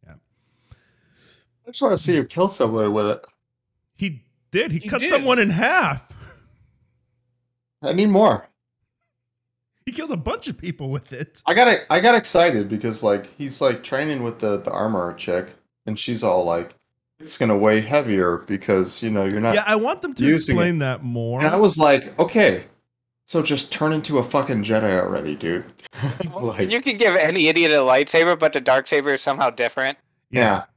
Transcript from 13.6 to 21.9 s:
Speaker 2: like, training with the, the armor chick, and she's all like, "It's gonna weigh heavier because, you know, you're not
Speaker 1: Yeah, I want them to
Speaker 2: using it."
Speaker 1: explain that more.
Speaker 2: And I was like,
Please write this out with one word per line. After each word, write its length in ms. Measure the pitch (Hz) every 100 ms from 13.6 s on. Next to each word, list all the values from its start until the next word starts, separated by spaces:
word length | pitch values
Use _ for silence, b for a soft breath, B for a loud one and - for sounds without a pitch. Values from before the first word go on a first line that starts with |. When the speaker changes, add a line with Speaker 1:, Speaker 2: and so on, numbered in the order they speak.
Speaker 2:
like, 220 | 139 117
training 400 | - 135 151 143
with 160 | 120 113
the, 180 | 110 101
the 140 | -
armor 420 | - 107 104 87
chick, 360 | 87 - 90 92 - _ _ -
and 140 | 107
she's 240 | - 113
all 200 | 110 92
like, 300 | 87 85 85 - _ _ _ _
"It's 180 | - -
gonna 180 | 117 104
weigh 260 | 107 110
heavier 560 | 107 147 131 98 90 85
because, 640 | - 98 95 98 92 -
you 80 | 113
know, 140 | 104 98
you're 140 | 104
not 140 | 113
Speaker 1:
Yeah, 100 | 208 208
I 80 | 214
want 260 | 233 359
them 140 | 359 262
to 80 |
Speaker 2:
using 320 | 147 156 - 180
it." 40 |
Speaker 1:
explain 200 | 175 170
that 240 | 135 127
more. 360 | 131 120 117 123
Speaker 2:
And 60 | 151
I 80 | 180
was 200 | 208 160
like, 400 | 151